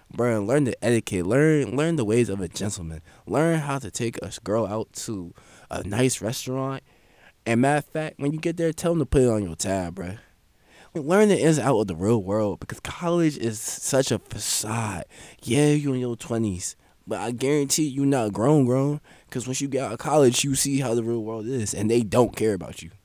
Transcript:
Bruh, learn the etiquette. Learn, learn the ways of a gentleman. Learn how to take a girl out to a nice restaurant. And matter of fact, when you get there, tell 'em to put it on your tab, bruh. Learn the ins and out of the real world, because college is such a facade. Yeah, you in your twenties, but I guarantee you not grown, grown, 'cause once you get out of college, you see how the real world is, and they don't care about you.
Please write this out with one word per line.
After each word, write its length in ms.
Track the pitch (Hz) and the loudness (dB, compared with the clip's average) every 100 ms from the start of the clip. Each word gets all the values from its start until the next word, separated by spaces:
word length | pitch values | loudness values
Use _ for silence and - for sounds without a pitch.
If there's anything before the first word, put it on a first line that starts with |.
| _ | _
Bruh, 340 | - 120 110 101 | -2 0 0 2
learn 180 | 143 | 2
the 200 | 135 - | 2 0
etiquette. 440 | 113 117 - 98 87 | 0 0 0 -4 0
Learn, 500 | 127 156 156 123 123 | 2 4 4 0 -2
learn 200 | 160 160 | 0 0
the 80 | 107 | 2
ways 240 | 113 110 | 2 2
of 120 | 98 | 0
a 60 | 87 | -6
gentleman. 540 | - 98 95 82 80 - - - | -4 -6 -6 -10 -12 -16 -20 -4
Learn 320 | 113 165 160 | 0 0 0
how 180 | 147 139 | -2 -6
to 140 | 107 | -6
take 260 | - 117 - | -6 -6 -6
a 80 | 95 - | -10 -10
girl 220 | - 110 98 | -2 -2 -2
out 260 | 110 - | -4 -8
to 420 | - - 104 85 - - - - | -10 -8 -8 -10 -16 -20 -20 -12
a 140 | 85 | -10
nice 360 | 90 104 127 - | -6 0 0 0
restaurant. 640 | 98 127 127 131 135 135 - _ _ _ - _ - | -4 -6 -6 -6 -6 -8 -14 _ _ _ -20 _ -2
And 160 | 117 | 2
matter 180 | 135 147 | 4 2
of 60 | - | -2
fact, 340 | 156 156 - | -6 -8 -6
when 140 | 143 | -6
you 60 | 156 | -4
get 180 | 170 170 | -4 -2
there, 160 | 165 | -2
tell 180 | 147 170 | -2 -2
'em 80 | 170 | 0
to 60 | 131 | 2
put 180 | 143 | 4
it 60 | 127 | 4
on 140 | 110 | 2
your 120 | 95 80 | -2 -6
tab, 400 | 101 95 85 92 | -4 -2 -4 -6
bruh. 240 | 90 101 - _ _ _ _ - - | -10 -10 -16 _ _ _ _ -20 -12
Learn 360 | 165 139 190 214 | -8 2 4 6
the 100 | 175 | 6
ins 180 | 143 156 | 6 4
and 100 | 120 | 4
out 120 | 113 | 2
of 80 | 107 | 2
the 80 | 80 | 0
real 260 | 98 117 | 2 2
world, 380 | 92 107 104 - | 2 0 0 -2
because 220 | - - | -8 -12
college 560 | - - 170 175 160 147 | -12 -6 0 2 2 0
is 220 | 117 107 | -4 -4
such 520 | - - - 135 127 | -8 -8 0 2 2
a 80 | 107 | -2
facade. 840 | - 107 - - 107 113 110 90 - - - - | -4 -8 -4 -4 -2 -4 -4 -6 -12 -16 -20 -14
Yeah, 280 | - 117 147 | -2 4 4
you 240 | 147 143 | 4 0
in 80 | 127 | -2
your 160 | 123 117 | -4 -6
twenties, 580 | - 117 110 90 - - _ _ - | -4 -2 -2 -2 -8 -12 _ _ -8
but 120 | 95 | -6
I 120 | 107 | -4
guarantee 560 | 120 131 147 139 - 151 | -2 0 0 0 0 -2
you 180 | 135 139 | 0 0
not 280 | 139 110 | 2 0
grown, 320 | 98 123 151 123 | 0 4 6 6
grown, 340 | 131 139 147 - - _ | 2 0 -2 -8 -20 _
'cause 180 | 131 113 | -8 -6
once 140 | 131 | -4
you 80 | 139 | -2
get 160 | 131 101 | -2 -4
out 80 | |
of 60 | 113 | -6
college, 440 | 151 151 131 120 | 0 6 6 6
you 100 | 143 | 2
see 280 | 131 139 139 | 0 0 0
how 120 | 127 | 0
the 100 | 120 | 0
real 200 | 113 117 | 0 -2
world 240 | 110 113 110 | -4 -6 -4
is, 260 | 131 104 | -4 -4
and 160 | - 104 | -2 2
they 120 | 117 | 2
don't 340 | 107 117 117 - | 4 4 2 2
care 180 | 110 | 0
about 300 | 98 80 - | 0 -4 -12
you. 80 | 82 - | -16 -20